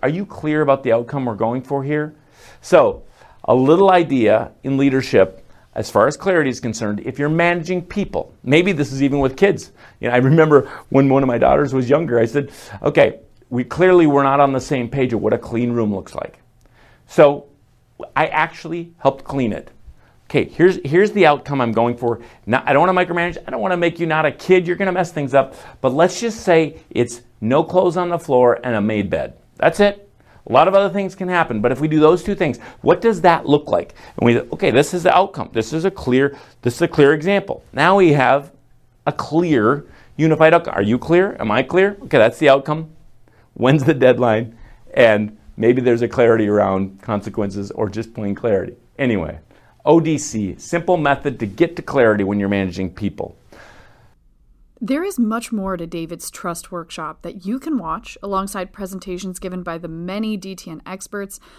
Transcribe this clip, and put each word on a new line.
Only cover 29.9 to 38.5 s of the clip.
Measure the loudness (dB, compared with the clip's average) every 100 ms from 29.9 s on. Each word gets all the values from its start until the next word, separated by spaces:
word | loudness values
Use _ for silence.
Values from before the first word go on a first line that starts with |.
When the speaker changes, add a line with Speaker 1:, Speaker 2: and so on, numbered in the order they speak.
| 0 -14 _ _ _ 0
Speaker 1:
A |
lot | 2 4
of |
other | 4 2
things | -2 -6
can | -8 -4
happen, | -2 -2 0
but | -2
if | 0
we | -2
do | 2
those | 4 4
two | 0
things, | -4 -4 -4 -12 -6
what | 0 2
does | 2 2
that | 2 2 2
look | 0 2
like? | -4 -4 -14 -16 -2
And | 2
we, | 2
"Okay, | -2 -4 0
this | 2 0 0
is |
the | 2 2
outcome. | 2 -4 -8
This | -6 -4
is | -4 -4
a |
clear, | -6 0 0 0 -4 -20 _
this | -6 -2
is |
a | -2
clear | 4 4
example." | 4 0 -2 -2 -12 -10
Now | 0 2 6
we | 4
have | 4 4 2 -2